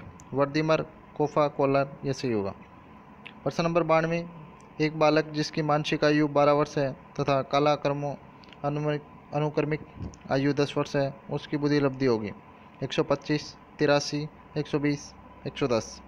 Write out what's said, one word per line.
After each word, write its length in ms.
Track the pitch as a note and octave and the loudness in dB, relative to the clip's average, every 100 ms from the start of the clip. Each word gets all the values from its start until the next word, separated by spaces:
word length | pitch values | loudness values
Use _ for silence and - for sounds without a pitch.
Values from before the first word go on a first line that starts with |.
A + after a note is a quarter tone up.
| - - - | -18 -18 -6
वर्दीमर, 520 | C3 C#3 D3+ D#3 D#3+ D3 - - - | -2 0 2 2 2 0 -10 -16 -2
कोफा, 300 | D3 - D3 | 0 2 0
कोलर, 460 | - C#3 C#3 C#3 - C#3 | 2 2 2 0 -4 -6
ये 80 | |
सही 180 | C3 C3 | -4 0
होगा। 220 | A2 G2 - - - - - - - - - | 0 -2 -6 -18 -20 -20 -20 -20 -20 -20 -8
प्रश्न 200 | C3+ - | -6 -2
नंबर 200 | E3+ E3+ D#3+ | 0 2 4
बानवे, 400 | D#3+ E3 E3+ E3+ - - - - - | 2 2 -2 -6 -14 -20 -20 -20 -2
एक 180 | D3+ D#3 | -2 2
बालक 320 | D3+ D3+ D#3 | 4 4 0
जिसकी 300 | D3+ D3+ - | -4 -4 -2
मानसिक 400 | D3+ D3 D3+ D#3 | 0 0 0 0
आयु 240 | D3+ D3+ D3+ | 2 4 2
बारह 220 | C#3+ D3 | 4 4
वर्ष 240 | D3 D3 D3+ | 4 2 -2
है 140 | C3+ - - - | -4 -4 -12 -6
तथा 220 | C#3+ C#3 | 0 0
काला 320 | C3 C#3 D3 D3 | 2 2 2 2
कर्मों 380 | D3 C#3+ C#3+ - - - - - | 0 -2 -6 -8 -16 -20 -20 -8
अनुमि-, 360 | C#3+ D3 D3+ D3 - - - | -4 -2 -2 -4 -6 -20 -8
अनुक्रमिक 480 | D3 D3+ D3 D3 D3+ - - - - - | -2 0 0 -2 -4 -6 -14 -14 -14 -2
आयु 200 | C3+ C#3+ | 0 2
दस 200 | C#3 C#3+ D3 | 2 0 0
वर्ष 180 | C#3+ D3 | -2 -2
है, 180 | C3+ C#3 - | -2 -4 -8
उसकी 260 | D3 - D3 | -8 -4 -2
बुद्धि 220 | C#3+ D3 | 2 2
लब्धि 260 | C#3 C3 C3 | 2 2 2
होगी 260 | A2+ G#2 - - - - - | 2 -2 -10 -18 -20 -20 -10
एक 100 | C#3 | -4
सौ 100 | - | -2
पच्चीस, 420 | D#3 C#3 - D3+ - - - - | 0 -2 0 -4 -4 -16 -20 -2
तिरासी, 480 | D3 D3 - D3 D3+ - - D3+ | 2 2 0 -6 -8 -12 -10 -8
एक 100 | D3 | -4
सौ 120 | D3+ | -2
बीस, 340 | D3 C#3+ - - - - - | 0 -2 -6 -20 -20 -12 -12
एक 100 | - | -4
सौ 100 | C#3 | 0
दस। 340 | A2+ - - | 0 -2 -14